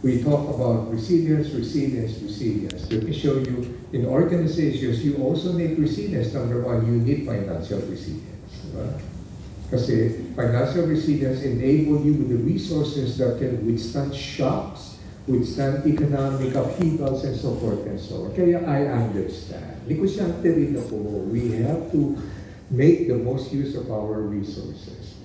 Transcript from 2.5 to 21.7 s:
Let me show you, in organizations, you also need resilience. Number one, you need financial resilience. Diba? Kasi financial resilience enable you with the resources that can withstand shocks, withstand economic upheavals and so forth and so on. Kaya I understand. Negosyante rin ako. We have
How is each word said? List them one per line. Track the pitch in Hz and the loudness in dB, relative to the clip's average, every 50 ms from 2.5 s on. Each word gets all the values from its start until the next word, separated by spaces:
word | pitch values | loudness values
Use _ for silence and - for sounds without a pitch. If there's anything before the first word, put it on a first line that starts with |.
| 101 101 95 - - - - - 117 | 0 0 -4 -4 -8 -8 -6 -2 -2
Let | 110 | -2
me | 107 - 147 | 0 -2 -4
show | - - 147 131 131 | 0 0 2 2 2
you, | 127 123 123 120 123 - - - - - - | 0 -2 -2 -4 -4 -6 -8 -12 -12 -6 -2
in | 120 117 | -2 0
organizations, | - 131 151 180 175 180 170 160 156 - - 151 135 120 - 131 120 113 - | 2 4 4 4 4 4 2 2 2 2 2 2 2 0 0 0 0 0 2
you | - 147 139 135 131 | 2 0 2 2 0
also | - 165 - - 180 170 | 0 0 0 0 0 0
need | 170 170 156 160 - | 0 0 0 2 2
resilience. | 151 - - 208 202 196 - 117 117 - - | 2 2 2 -2 -2 -2 0 0 0 0 -2
Number | 139 117 117 117 120 | -2 -2 0 0 0
one, | - - 120 117 113 | 0 0 2 2 2
you | 113 120 117 | 4 4 4
need | 113 127 147 147 - | 4 4 2 2 0
financial | 123 113 98 95 92 85 80 80 - 101 95 - - | -2 -2 -2 -2 -2 -4 -6 -4 -4 -4 -4 -4 -6
resilience. | - - - - 78 - - - - - - - - - | -8 -8 -8 -8 -8 -8 -10 -12 -14 -16 -16 -14 -14 -12
Diba? | - - - - - - - - - - - - - - - - - - - - - - 127 | -12 -10 -8 -6 -6 -6 -6 -6 -8 -10 -12 -12 -14 -14 -14 -14 -14 -14 -12 -12 -8 -2 -2
Kasi | 120 113 - 117 113 113 113 - - - - - | 0 2 2 2 2 2 2 0 -4 -8 -8 -4
financial | - - 113 113 120 - - - 175 165 | -2 0 2 4 4 2 2 2 2 2
resilience | 156 151 - - 156 147 135 135 131 131 127 | 4 2 2 2 2 2 2 2 0 0 0
enable | 139 131 117 113 127 135 147 151 156 151 151 143 143 | 0 0 0 2 4 4 6 6 6 4 4 4 6
you | 147 151 | 4 4
with | - 127 123 | 4 2 2
the | 120 113 - | 2 2 2
resources | 151 185 190 - - 165 151 - - - 143 127 117 - | 2 2 0 0 0 0 0 0 0 0 -2 -2 -2 0
that | 127 127 123 117 - | 2 2 2 2 0
can | 127 123 120 117 107 | 0 0 0 0 2
withstand | 113 117 110 - - - 143 139 139 - | 0 0 0 0 -4 -2 -2 -2 -2 -4
shocks, | - - - - - - - - - - - - - - - - - - - - - - | -6 -8 -8 -2 0 0 2 2 0 -4 -6 -10 -12 -14 -16 -16 -16 -16 -16 -16 -10 -2
withstand | - 127 123 120 - - - 139 135 139 147 - | 2 2 2 2 0 0 0 0 2 0 2 4
economic | 156 147 151 151 143 143 135 135 139 135 131 131 120 - | 2 4 4 4 2 2 2 0 0 0 0 -2 0 0
upheavals | 135 123 - - - 175 160 151 147 143 135 131 131 - | 0 0 0 0 2 2 2 2 2 0 0 0 0 -2
and | - - | -2 -4
so | - - 123 117 - | -2 -2 -2 -2 -2
forth | 113 104 101 - - | -2 -2 -2 -2 -4
and | - 98 - | -6 -8 -8
so | - - - 170 180 | -8 -8 -8 -8 -8
on. | - - | -4 0
Kaya | 190 180 170 175 170 - | 4 4 6 6 4 2
I | 156 143 139 143 | 2 2 2 2
understand. | 135 123 117 113 101 98 98 87 - - - - - 87 82 78 - - - - | 2 2 0 0 0 0 -2 -2 -4 -6 -8 -10 -10 -10 -10 -10 -12 -12 -12 -4
Negosyante | 117 165 156 190 196 - 214 190 170 - - - | -2 0 2 2 0 2 0 0 -2 -2 2 2
rin | 175 156 151 139 - - - | 4 4 4 2 2 0 -2
ako. | - - 113 104 101 104 104 95 95 | -4 -4 -6 -6 -4 -4 -4 -4 -2
We | 98 113 120 120 117 110 113 117 | -2 0 0 0 0 0 2 2
have | 135 | 2